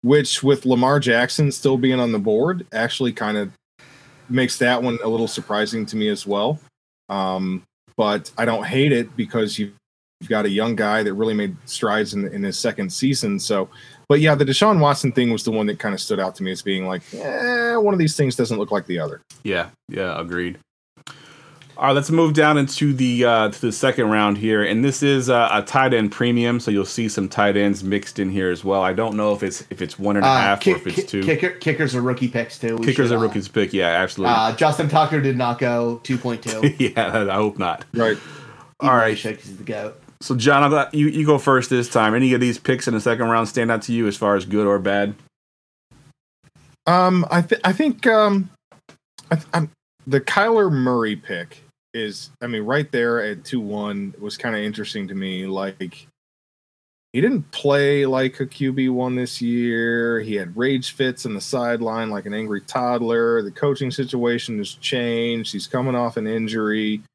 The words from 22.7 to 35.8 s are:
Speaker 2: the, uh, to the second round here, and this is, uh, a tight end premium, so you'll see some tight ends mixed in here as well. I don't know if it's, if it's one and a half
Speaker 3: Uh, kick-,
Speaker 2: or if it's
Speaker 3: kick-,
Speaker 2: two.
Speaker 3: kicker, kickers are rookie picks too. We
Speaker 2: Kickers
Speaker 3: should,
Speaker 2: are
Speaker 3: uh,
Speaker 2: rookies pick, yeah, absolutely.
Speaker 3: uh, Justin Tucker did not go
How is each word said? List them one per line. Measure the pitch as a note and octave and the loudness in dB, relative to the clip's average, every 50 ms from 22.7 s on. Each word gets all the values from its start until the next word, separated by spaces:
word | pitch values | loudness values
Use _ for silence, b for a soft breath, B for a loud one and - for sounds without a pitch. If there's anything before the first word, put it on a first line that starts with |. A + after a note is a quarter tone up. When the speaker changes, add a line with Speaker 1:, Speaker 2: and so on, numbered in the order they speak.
| - - D3+ D3 C#3 | -2 0 0 0 2
Speaker 2:
the, | B2+ C3 B2+ A#2+ A#2+ B2 | 2 0 0 2 4 4
uh, | A#2+ A#2 A2+ A2 G#2 | 4 4 4 2 0
to | G#2 - | -2 -2
the | - A#2+ | -4 -4
second | G#2 - - C3+ B2+ - A#2+ G#2+ | -2 0 0 0 2 2 2 2
round | G#2+ G#2+ G#2+ G#2 G2+ G2+ | 4 4 4 2 2 0
here, | G#2+ A2 A2 G#2+ G#2 | 0 2 2 2 2
and | E2 G#2 A2+ B2 | 2 2 2 2
this | C#3+ C3+ - D3 | 0 0 2 2
is, | C#3 C#3 C3+ B2 A#2+ | 2 2 2 2 2
uh, | B2+ A#2+ A#2 - - | 4 4 4 4 2
a | G#2 | 0
tight | G2+ - - C3+ C3 C3 B2+ | -2 0 2 2 2 4 4
end | A#2 A2 G2+ | 2 2 0
premium, | - - B2 A#2+ A#2+ A#2+ A#2+ A#2+ A#2+ A#2+ | 0 0 0 2 2 2 2 2 0 -2
so | A#2 - | -2 0
you'll | G#2 G2+ F#2+ | 0 0 -2
see | - - - A#2 | -2 -4 -4 -4
some | G#2+ - - G2 F#2 | -2 -2 -4 -4 -4
tight | - - G2+ G2+ G2 | 0 2 2 2 4
ends | G2+ G2+ G2+ G2+ F#2+ F#2+ | 2 2 2 0 -2 -2
mixed | F#2+ G2+ G2+ G2 - - - | -2 -2 -2 -4 -6 -6 -4
in | G2+ F#2+ | -4 -2
here | F#2+ G2 F#2+ F#2 | -2 0 0 -2
as | F2+ E2 F#2+ | -2 -2 -2
well. | G2 G2 F#2+ | 0 0 2
I | F#2 F#2 F#2 | 2 0 0
don't | F#2 A2+ A2+ G#2 | 0 -2 -2 -2
know | G#2 G#2 G#2+ G#2 | -2 0 0 0
if | G2+ G#2+ | 0 -2
it's, | F#2+ F2+ - - _ | -6 -6 -8 -12 _
if | - F#2 F#2 | -10 -8 -8
it's | E2+ - - | -10 -8 -6
one | G2 G#2 G2+ | -2 0 2
and | G2+ G2+ | 4 4
a | C3+ | 4
half | C3+ B2+ A2 G2 G2+ G2+ | 4 4 4 4 2 2
Speaker 3:
Uh, | - | 2
kick-, | G3+ F3+ | 2 2
Speaker 2:
or | - | 2
if | - | -2
it's | - D#3 | -4 -4
Speaker 3:
kick-, | D3+ G3 - | -4 -4 -4
Speaker 2:
two. | - G3+ F#3+ | -4 -2 0
Speaker 3:
kicker, | D#3+ D#3 D#3 - F3+ | 2 0 2 0 -4
kickers | F3+ - - D#3 D3+ D#3 D#3+ C3 A#2+ | -4 -4 -2 -2 0 0 -2 -2 0
are | B2 | -2
rookie | A#2+ B2+ B2 B2 B2+ A#2+ | 0 0 0 0 -2 -2
picks | - A#2+ A2+ A2+ - - | -2 -4 -4 -4 -8 -8
too. | - A2+ A2+ A2+ | -6 -4 -4 0
We | A2+ | 0
Speaker 2:
Kickers | B2+ C3 B2+ C3+ A#2+ | 0 2 2 2 2
Speaker 3:
should, | A#2+ | 2
Speaker 2:
are | A2+ | 2
Speaker 3:
uh, | |
Speaker 2:
rookies | A2+ G#2+ G2 G#2 G2 G2+ | 0 0 -2 -2 -6 -2
pick, | - A2 G2+ F#2+ - | -2 0 0 0 0
yeah, | F#2+ F2+ E2+ | 0 0 2
absolutely. | E2+ F2 F#2 F#2 - - F#2 A2 A#2+ | 2 2 0 -2 -2 -2 0 2 2
Speaker 3:
uh, | A2+ A2 A2+ A2+ | 4 2 0 0
Justin | - E3 D3+ D3 - D#3+ C#3+ | 2 2 2 2 2 0 2
Tucker | - D#3 D#3 D3+ D#3 D3+ | 4 2 2 4 2 0
did | C3+ C3+ C3+ | 0 0 0
not | B2 B2+ A#2+ A#2+ A#2+ | 0 0 -2 0 0
go | C3+ B2 A#2+ A#2+ | 0 0 0 0